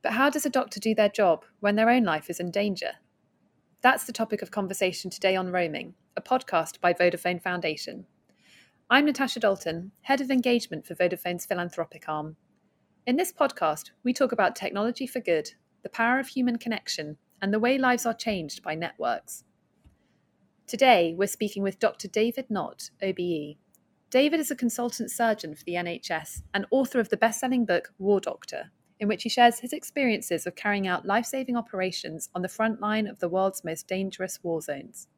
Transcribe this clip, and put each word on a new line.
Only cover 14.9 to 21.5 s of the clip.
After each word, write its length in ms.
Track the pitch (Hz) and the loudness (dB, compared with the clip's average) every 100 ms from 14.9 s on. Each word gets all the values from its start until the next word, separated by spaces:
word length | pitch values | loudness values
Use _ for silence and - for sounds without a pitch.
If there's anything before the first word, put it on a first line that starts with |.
| 240 254 | -2 -6
for 140 | 254 | -6
good, 320 | 202 165 151 - _ _ | 0 0 0 -14 _ _
the 60 | - | -14
power 300 | - 226 254 | -2 0 0
of 100 | 262 | -2
human 300 | 269 247 233 | 0 0 0
connection, 580 | 233 220 - - 151 156 _ _ | -4 -6 -6 -8 -8 -12 _ _
and 100 | 196 | 0
the 80 | 214 | 2
way 200 | 233 269 | 2 4
lives 260 | 262 247 | 4 2
are 80 | 240 | 0
changed 500 | 226 - 196 151 - | -2 -2 -4 -4 -10
by 120 | 185 | -8
networks. 720 | 160 170 - 131 107 - - _ _ _ _ _ _ _ _ _ _ _ _ - | -4 -6 -4 -2 -2 -6 -18 _ _ _ _ _ _ _ _ _ _ _ _ -10
Today, 480 | 226 262 214 170 170 | 4 6 8 6 2
we're 120 | 196 | -2
speaking 340 | - 208 | 0 -4